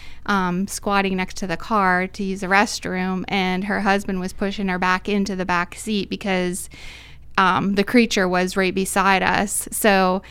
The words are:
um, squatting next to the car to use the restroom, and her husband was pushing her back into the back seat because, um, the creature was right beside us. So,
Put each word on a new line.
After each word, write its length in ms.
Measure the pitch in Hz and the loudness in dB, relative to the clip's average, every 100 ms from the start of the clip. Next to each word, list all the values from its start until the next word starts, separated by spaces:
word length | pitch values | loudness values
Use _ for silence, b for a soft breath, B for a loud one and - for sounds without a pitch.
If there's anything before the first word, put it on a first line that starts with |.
| B B - | B B -2
um, 420 | 196 180 175 196 | 0 0 -2 -4
squatting 500 | - 208 196 196 185 | -4 -2 0 0 -2
next 180 | 185 - | -4 -6
to 100 | 185 | -6
the 100 | 165 | -6
car 500 | - 220 185 180 185 | -2 2 2 2 -2
to 160 | - | -4
use 160 | 196 190 | -6 -4
the 80 | 185 | 2
restroom, 800 | 196 220 - 180 185 185 185 - | 2 2 -2 -4 -2 -2 -4 -2
and 380 | 202 185 185 202 | -2 0 -2 -2
her 160 | 196 | 0
husband 400 | 202 202 208 185 | 2 0 0 -4
was 100 | 185 | -6
pushing 380 | - 196 202 196 | -4 -4 -2 -2
her 100 | 180 | 0
back 300 | 185 185 208 | 0 0 0
into 260 | 202 196 185 | 0 0 -2
the 100 | 185 | -2
back 300 | 175 175 - | -2 -2 -6
seat 340 | - 208 - | -4 -2 -2
because, 600 | 190 208 185 180 185 - B B B B B - - | -4 -2 0 0 -4 -8 B B B B B -6 2
um, 380 | 185 175 190 202 | 2 4 2 2
the 80 | |
creature 440 | 196 247 226 208 185 | 4 4 4 4 2
was 280 | 180 185 196 | 2 0 2
right 200 | 185 190 | 0 0
beside 460 | 185 202 190 190 | 0 2 4 4
us. 460 | 185 185 202 - - | 4 2 0 -4 -6
So, 500 | - 220 190 185 185 B | 0 4 6 4 0 B